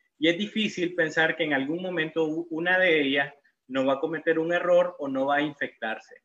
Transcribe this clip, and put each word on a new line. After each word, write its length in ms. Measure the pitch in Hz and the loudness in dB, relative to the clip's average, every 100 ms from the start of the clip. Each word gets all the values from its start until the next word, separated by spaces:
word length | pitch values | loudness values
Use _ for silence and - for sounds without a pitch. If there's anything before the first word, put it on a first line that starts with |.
| _ - | _ 0
y 100 | 156 | 0
es 100 | 175 | 2
difícil 580 | 208 220 208 - 165 - | -2 -2 -2 -2 -2 0
pensar 420 | 156 165 165 165 | 0 2 0 0
que 80 | 156 | -2
en 80 | |
algún 280 | 135 135 170 | 0 -2 -4
momento 440 | 185 170 160 165 156 | -4 -4 -4 -2 -2
u-, 220 | 160 - | -4 -6
una 280 | 160 175 185 | -4 0 2
de 240 | 185 156 | 4 4
ellas 320 | 139 139 139 - _ _ - | 2 0 -2 -8 _ _ -6
no 180 | 131 135 | 0 0
va 80 | |
a 60 | 135 | 0
cometer 400 | 160 156 165 160 | -2 -2 0 0
un 120 | 165 | 0
error 440 | 175 175 175 175 - | 0 4 4 4 -2
o 80 | 139 | -4
no 200 | 135 139 | -2 0
va 100 | 143 | 2
a 40 | |
infectarse. 760 | 151 - 131 - 110 110 - - | 0 -4 -8 -6 -8 -8 -12 -20